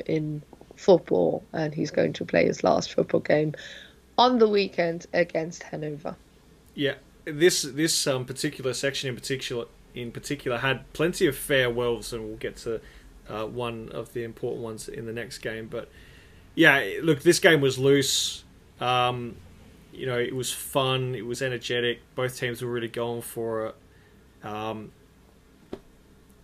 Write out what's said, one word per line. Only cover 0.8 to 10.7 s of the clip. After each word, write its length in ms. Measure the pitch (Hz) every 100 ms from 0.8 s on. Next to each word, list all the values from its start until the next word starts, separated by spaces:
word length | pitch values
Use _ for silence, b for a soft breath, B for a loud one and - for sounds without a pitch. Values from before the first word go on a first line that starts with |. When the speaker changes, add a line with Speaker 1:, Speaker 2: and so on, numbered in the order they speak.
| - 175 - - - - -
Speaker 1:
and 180 | - 156 151
he's 160 | 151
going 220 | - 165
to 120 | 156 170
play 200 | 175 175
his 160 | -
last 280 | 180 180 -
football 260 | - - 165
game 340 | - 151 156 147 B B B B _ -
on 220 | 247 247
the 80 | 220
weekend 580 | 208 190 - 170 170 -
against 480 | 180 175 - 160 -
Hanover. 520 | - 156 151 147 - - - - - - -
Speaker 2:
Yeah, 220 | - 139 - - - -
this, 360 | 147 180 -
this, 460 | 147 131 160 - 151
um, 180 | 127 123
particular 480 | 127 - - 127
section 360 | 120 139 135 135
in 60 | 117
particular, 500 | - 131 - 120 - - -
in 180 | 127 120
particular 460 | 113 - 143 131 117
had 340 | 135